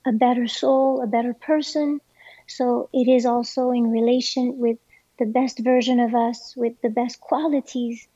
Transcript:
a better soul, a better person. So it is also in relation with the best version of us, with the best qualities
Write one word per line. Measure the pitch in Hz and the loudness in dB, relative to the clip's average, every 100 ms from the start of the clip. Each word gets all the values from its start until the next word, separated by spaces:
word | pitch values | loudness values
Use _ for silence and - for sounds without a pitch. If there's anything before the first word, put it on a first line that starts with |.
| 269 | -2
a | |
better | 220 247 247 240 | 2 2 2 -2
soul, | - 262 269 269 262 | -2 2 2 2 0
a | 233 | -2
better | 233 240 | -2 -2
person. | 233 - 311 285 302 294 294 - _ - - - | -6 -2 -2 0 -2 -2 -4 -8 _ -20 -20 -14
So | - 247 247 - | -4 0 0 -2
it | 262 247 | 0 4
is | 254 240 | 4 4
also | 240 233 - 247 | 0 -2 -2 0
in | 247 226 | 2 2
relation | 226 233 254 - 254 247 262 | 2 2 2 0 -2 -2 0
with | 233 226 _ _ _ - | -2 -2 _ _ _ -6
the | 220 | -2
best | 262 262 - | 0 -2 -2
version | 240 254 240 247 | 2 2 2 2
of | 233 | 2
us, | 240 233 233 - 254 | 0 0 -4 -12 -6
with | 233 240 | -4 -2
the | 233 | -4
best | 220 240 - | -2 -4 -6
qualities | - 277 311 285 - 247 240 233 - | -4 -2 0 -2 -4 -6 -6 -8 -14